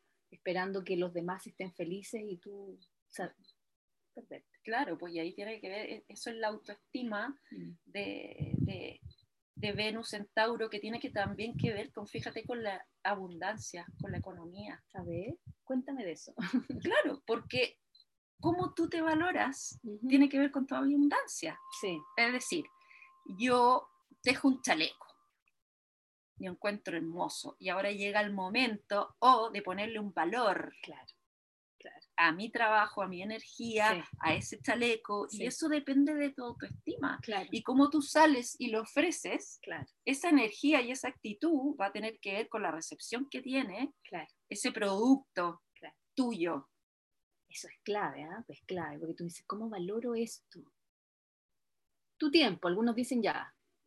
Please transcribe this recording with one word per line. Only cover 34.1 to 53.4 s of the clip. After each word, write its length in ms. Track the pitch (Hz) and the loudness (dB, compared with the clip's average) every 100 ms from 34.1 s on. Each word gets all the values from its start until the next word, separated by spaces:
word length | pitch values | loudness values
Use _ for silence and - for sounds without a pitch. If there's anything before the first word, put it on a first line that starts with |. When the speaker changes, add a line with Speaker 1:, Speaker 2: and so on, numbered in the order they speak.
| - | -4
Speaker 2:
a 140 | 160 | 0
ese 260 | 170 - 214 | 0 -2 -6
chaleco, 680 | - 233 240 226 - 208 - | -2 2 2 0 -2 -4 -4
y 80 | 208 | -4
Speaker 1:
Sí. 80 | 233 | -6
Speaker 2:
eso 220 | - 320 | -2 0
depende 440 | 302 285 277 285 | 0 4 4 6
de 160 | 294 285 | 4 -2
tu 100 | 269 | -4
autoestima. 760 | 240 - - - 311 480 - - | -10 -8 -10 -8 -8 -4 -4 -4
Speaker 1:
Claro. 260 | - 196 - | -4 -4 -2
Speaker 2:
Y 120 | 226 | -4
cómo 260 | 233 254 285 | 4 6 8
tú 140 | 311 | 6
sales 520 | 277 302 302 254 240 - | 4 8 8 8 2 -4
y 80 | 240 | -2
lo 140 | 214 | 0
ofreces, 760 | 220 285 349 - 180 294 - - | 0 2 2 0 -4 -4 -6 -16
Speaker 1:
Claro. 240 | - 160 - _ | -10 -10 -10 _
Speaker 2:
esa 240 | - 269 339 | -2 0 6
energía 540 | 285 220 - 277 294 | 6 6 2 4 4
y 80 | 240 | 2
esa 180 | 269 277 | -4 -6
actitud 640 | - 220 208 330 285 285 - | -8 -10 -2 2 2 2 0
va 60 | 196 | -2
a 60 | |
tener 280 | 208 220 220 | -2 -6 -6
que 120 | 196 | -6
ver 140 | 196 220 | -4 -4
con 120 | 220 | -2
la 80 | 185 | -4
recepción 580 | 160 - 151 - 147 - | -4 -8 -12 -8 -6 -6
que 100 | 254 | -8
tiene 540 | 247 262 220 196 285 _ | -4 -2 -2 -4 -6 _
Speaker 1:
Claro. 240 | - 175 151 _ _ | -12 -10 -10 _ _
Speaker 2:
ese 220 | 208 - | -4 -4
producto 880 | 220 202 196 247 269 - 185 175 170 _ | 0 0 2 6 4 2 -2 -2 -4 _
Speaker 1:
Claro. 220 | _ 156 _ _ | _ -20 _ _
Speaker 2:
tuyo. 540 | - 247 202 170 143 - _ _ _ _ _ _ _ _ | -2 -2 0 -2 -2 -8 _ _ _ _ _ _ _ _
Speaker 1:
Eso 200 | - - | -14 -14
es 60 | - | -14
clave, 420 | - 208 165 139 | -4 -2 -2 -4
¿ah? 200 | 156 208 - | -12 -12 -14
Es 120 | - - | -18 -6
clave, 320 | 180 151 151 | -6 -4 -6
porque 160 | 165 | -8
tú 100 | 175 | -6
dices, 200 | 175 - - | -6 -8 -10
"¿Cómo 240 | 208 226 | -6 -6
valoro 440 | 202 175 220 240 | -6 -4 -4 -2
esto?". 460 | 226 233 - _ 175 - _ _ _ _ _ _ _ _ _ _ _ _ _ _ - | -2 -4 -6 _ -20 -20 _ _ _ _ _ _ _ _ _ _ _ _ _ _ -2
Tu 120 | 302 | 4
tiempo, 380 | 330 240 170 175 | 6 6 2 -2
algunos 260 | 185 233 | 2 2
dicen, 280 | 226 247 240 | 0 -2 0
"Ya, 320 | 185 143 | 0 -2